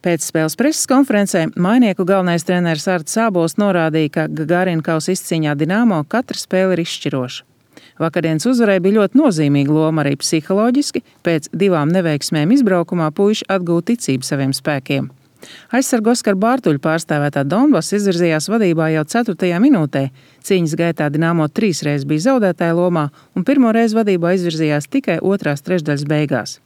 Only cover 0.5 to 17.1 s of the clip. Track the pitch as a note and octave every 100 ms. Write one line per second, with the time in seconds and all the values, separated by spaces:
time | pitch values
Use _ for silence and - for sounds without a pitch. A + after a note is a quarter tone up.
0.5 | - C4 D#4+ - C4 C#4 G#3 G3 F#3 D#3+
1.5 | - F3+ A#3+ A#3 F3+ F3+ G3 F3+ E3+ -
2.5 | F3+ F3 D#3 G3 F3+ D3 A3 A3+ F3+ E3
3.5 | - G#3 F3 D#3+ D#3 D3+ D#3+ D#3 D#3 D#3
4.5 | F3 F#3 E3 D3+ D#3+ D3+ F#3 - E3 D3+
5.5 | C#3+ D#3 G3 A#3+ E3+ C#3+ A3+ - - -
6.5 | F#3 F#3+ F3 E3+ - D3 C#3 B2 - _
7.5 | _ _ - _ _ E3 F3 E3 D#3+ A#3
8.5 | B3+ A3 F#3+ F3+ G#3+ G3 C4 D4+ D#3+ D3
9.5 | C#3+ C#3 D#3 D#3+ D#3+ C#3+ C#3 - D#3+ D3+
10.5 | F#3+ A3+ B3+ C#4+ - - _ - D#3+ -
11.5 | E3 G3 E3+ D3 F3+ E3+ D3 - D#3+ D3+
12.5 | C4+ A3+ F#3 E3 F3+ D#3 D3+ G3+ G#3+ -
13.5 | F#3+ F3 E3+ E3+ A#3 - C3 C3 C#3+ C3+
14.5 | C3+ - C#3+ C3 C#3 C3+ - _ _ -
15.5 | - - A#3+ C4+ A#3+ G#3+ B3 - G3 A3
16.5 | C4 F#3+ C#3+ D#3+ D#3+ -